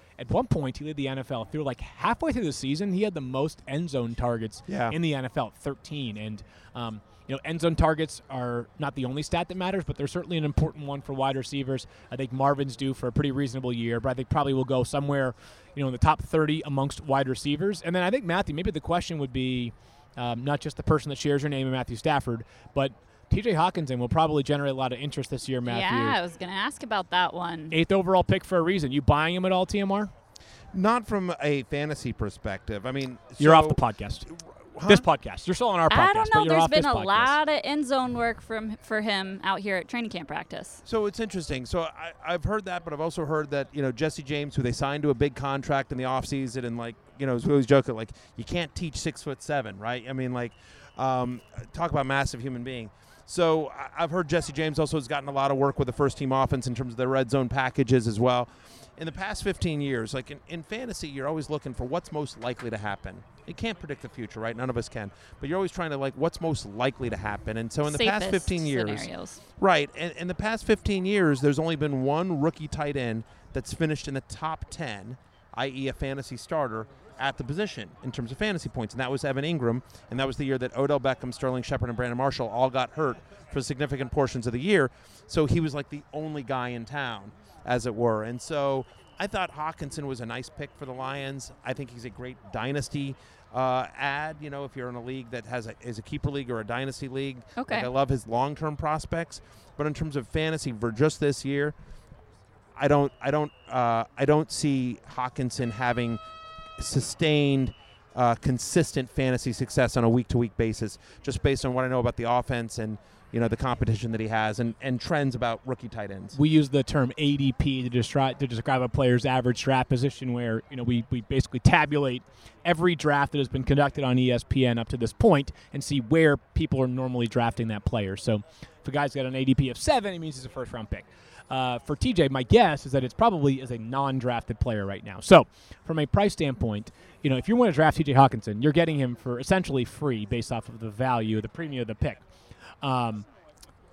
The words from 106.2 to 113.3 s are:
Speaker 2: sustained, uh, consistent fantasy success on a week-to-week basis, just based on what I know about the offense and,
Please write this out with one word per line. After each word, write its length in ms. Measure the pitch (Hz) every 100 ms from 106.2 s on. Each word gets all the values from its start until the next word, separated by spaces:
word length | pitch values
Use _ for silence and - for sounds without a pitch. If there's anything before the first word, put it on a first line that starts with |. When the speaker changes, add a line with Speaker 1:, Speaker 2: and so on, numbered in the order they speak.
| - - - - - -
Speaker 2:
sustained, 920 | - 135 - - 160 151 143 135 131 - - - -
uh, 220 | - 120 117
consistent 720 | - 127 - 180 160 - 127
fantasy 420 | - 131 123 -
success 440 | 110 123 - 120 -
on 80 |
a 40 | 117
week-to-week 480 | 120 120 123 117 -
basis, 400 | 113 107 110 - - -
just 200 | - 131
based 240 | 143 135 135
on 80 |
what 100 | 127
I 40 | 127
know 100 | 127
about 180 | 120 -
the 140 | 117
offense 480 | 123 120 123 117 -
and, 200 | 110 107 - - -